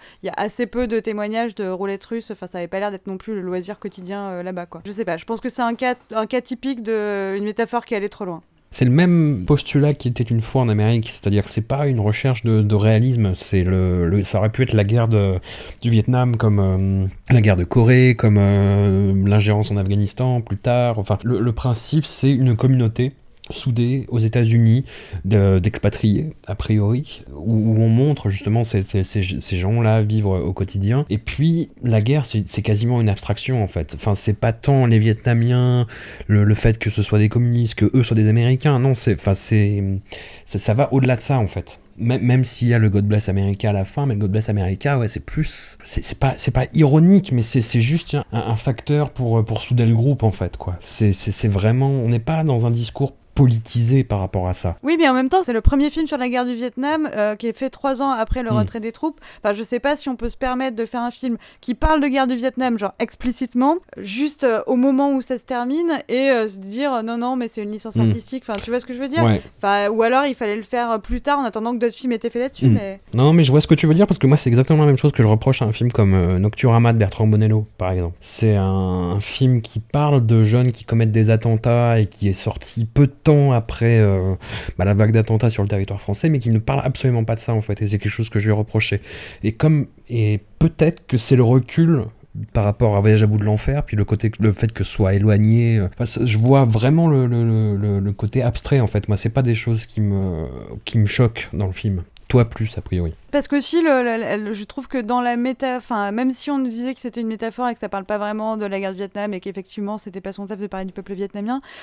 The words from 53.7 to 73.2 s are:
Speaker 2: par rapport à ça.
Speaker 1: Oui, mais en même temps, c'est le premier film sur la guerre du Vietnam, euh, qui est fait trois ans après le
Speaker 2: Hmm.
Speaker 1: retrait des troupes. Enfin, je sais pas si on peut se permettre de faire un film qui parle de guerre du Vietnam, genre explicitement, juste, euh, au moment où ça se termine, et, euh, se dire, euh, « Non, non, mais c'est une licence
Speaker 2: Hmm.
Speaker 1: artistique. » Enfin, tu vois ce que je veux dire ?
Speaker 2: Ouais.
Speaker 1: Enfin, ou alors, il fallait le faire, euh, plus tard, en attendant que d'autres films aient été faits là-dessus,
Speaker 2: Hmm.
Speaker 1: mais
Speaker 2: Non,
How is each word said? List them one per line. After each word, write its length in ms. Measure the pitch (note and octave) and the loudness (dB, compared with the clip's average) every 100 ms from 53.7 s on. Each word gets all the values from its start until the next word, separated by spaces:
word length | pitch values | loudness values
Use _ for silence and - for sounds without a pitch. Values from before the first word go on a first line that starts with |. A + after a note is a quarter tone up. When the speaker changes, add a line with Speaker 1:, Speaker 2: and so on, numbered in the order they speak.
| A#2+ A#2 C3+ | -2 2 2
Speaker 2:
par 160 | B2+ G2+ | 0 -2
rapport 300 | F#2 G2+ F2+ | -4 -2 -2
à 40 | |
ça. 220 | F2+ F2+ E2+ | -2 -4 -4
Speaker 1:
Oui, 140 | C4+ E4 | -2 2
mais 80 | D4+ | 2
en 60 | |
même 160 | B3+ C4 | 2 0
temps, 140 | F#4 F4+ | 0 0
c'est 80 | |
le 80 | A3+ | 0
premier 280 | - C#4 C#4+ | 2 4 2
film 160 | D#4+ D#4 | -2 -4
sur 100 | D4 | -4
la 100 | B3 | -4
guerre 180 | B3 B3 | -4 -4
du 100 | A#3 | -4
Vietnam, 540 | B3 - C#4 D#4 D4+ - | -6 -6 -4 -2 -4 -2
euh, 220 | G#3 G#3+ | -4 -2
qui 100 | A#3 | -6
est 100 | A3 | -6
fait 120 | C4+ | -8
trois 320 | - C#4 B3+ | -6 -4 -2
ans 80 | C#4 | -2
après 320 | B3 A3 B3+ | -2 -2 -4
le 60 | A#3 | -2
Speaker 2:
Hmm. 60 | A3 | 0
Speaker 1:
retrait 240 | G#3 A#3 | -2 -4
des 100 | A3 | -10
troupes. 300 | A3 D#4+ - - - | -6 -8 -8 -14 -8
Enfin, 120 | - | -4
je 100 | G#3 | -4
sais 160 | A3 B3 | -4 -4
pas 160 | C#4 D4 | -2 -4
si 140 | - | -6
on 80 | A#3+ | -8
peut 100 | A3+ | -8
se 80 | - | -6
permettre 400 | C4 B3+ C4 A3 | -6 -4 -6 -6
de 100 | A3 | -8
faire 140 | B3 | -6
un 80 | A#3+ | -8
film 260 | - B3+ A3+ - _ | -6 -6 -8 -10 _
qui 120 | - | -10
parle 280 | A#3+ D#4 D#4 | -2 0 2
de 80 | C#4+ | 2
guerre 180 | C4+ C4 | 0 0
du 80 | B3+ | -2
Vietnam, 420 | B3+ B3+ B3+ A3+ | -4 -2 -2 -2
genre 140 | G3 - | -4 -6
explicitement, 800 | A#3 - B3 A#3+ B3+ A#3+ C4+ F4 - - | -8 -6 -8 -6 -4 0 0 0 -6 -16
juste, 480 | G3 G#3+ D4 - | -10 -6 -6 -2
euh, 180 | C4 A3 - | 0 0 0
au 80 | B3+ | 2
moment 380 | C4+ C4+ C#4+ | 2 2 0
où 80 | C4+ | -2
ça 160 | A#3+ B3+ | -4 -8
se 80 | - | -6
termine, 440 | B3+ B3 D4+ E4+ C#4+ - | -6 -4 -2 -2 -4 -4
et, 200 | B3 C4+ | 0 2
euh, 180 | B3 G#3+ | 0 -2
se 80 | F#3+ | -8
dire, 340 | F#3+ A3 C#4+ | -12 -6 -4
euh, « 80 | B3 | -4
Non, 140 | A3 A#3 | -4 -6
non, 200 | B3 C4 | -4 -4
mais 100 | A#3 | -6
c'est 160 | - | -8
une 80 | G#3 | -10
licence 240 | G#3+ A3+ A3+ | -10 -6 0
Speaker 2:
Hmm. 60 | A#3 | 0
Speaker 1:
artistique. » 360 | A#3 - C4 - | 0 -6 -12 -8
Enfin, 100 | G#3 | -10
tu 100 | - | -6
vois 100 | B3 | -6
ce 40 | B3 | -6
que 80 | |
je 60 | B3 | -8
veux 80 | C4+ | -6
dire ? 160 | D4+ | 0
Speaker 2:
Ouais. 180 | C#4 G3+ - - | 0 0 -4 -6
Speaker 1:
Enfin, 280 | G3+ G3+ G3+ | -2 0 0
ou 140 | A3 | 0
alors, 220 | A3+ C4 C#4+ | 0 2 0
il 100 | B3+ | -2
fallait 220 | A3 G#3+ | -6 -6
le 40 | |
faire, 280 | G#3 B3 A#3+ | -6 -4 -4
euh, 60 | A3 | -4
plus 240 | - B3 | -6 -6
tard, 180 | C#4+ C#4+ | -2 -2
en 60 | B3+ | -2
attendant 260 | A3 A3+ | -6 -6
que 60 | A#3+ | -2
d'autres 160 | A#3 - | -4 -4
films 160 | B3+ | -6
aient 40 | A3+ | -4
été 120 | A#3 | -4
faits 120 | A#3 | -6
là-dessus, 260 | C4 - C3+ | -6 0 2
Speaker 2:
Hmm. 60 | |
Speaker 1:
mais 260 | G#2+ G2 F#2+ - | 2 -2 -14 -6
Speaker 2:
Non, 100 | A2 | 2